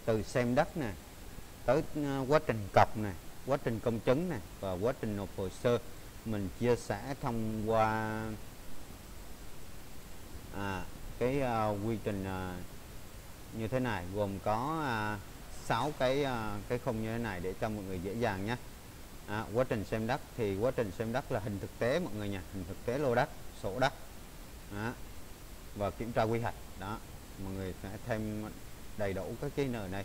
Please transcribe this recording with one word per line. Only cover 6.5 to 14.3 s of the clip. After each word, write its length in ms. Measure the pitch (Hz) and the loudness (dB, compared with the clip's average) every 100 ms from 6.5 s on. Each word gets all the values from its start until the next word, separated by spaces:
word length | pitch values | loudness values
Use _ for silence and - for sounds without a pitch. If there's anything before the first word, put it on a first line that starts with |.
| - | 2
chia 160 | 120 117 | 4 4
sẻ 380 | - 104 127 139 | 2 -4 -2 -2
thông 400 | 139 117 110 110 107 | 0 0 0 0 4
qua, 560 | 110 110 110 110 110 110 107 - - - - - - - - - - - - - - - - - - - - - | 6 6 4 0 0 -2 -6 -8 -8 -4 -4 -4 -10 -10 -10 -10 -8 -8 -6 -6 -6 -6 -8 -8 -10 -8 -8 -6
à, 300 | 95 101 92 87 - - - | -4 -2 -2 -4 -6 -8 0
cái, 220 | 120 139 | 2 4
à, 280 | 131 113 107 | 2 4 2
quy 280 | 101 107 110 | 2 0 0
trình, 200 | 117 101 | 0 -2
à, 320 | 95 92 92 90 90 - - - - - - - - 113 | -2 -2 -2 -4 -6 -10 -10 -10 -10 -10 -12 -12 -8 -4
như 100 | 113 | 0
thế 120 | 127 | 2
này, 240 | 127 101 87 | 2 0 0
gồm 240 | 98 101 | 0 0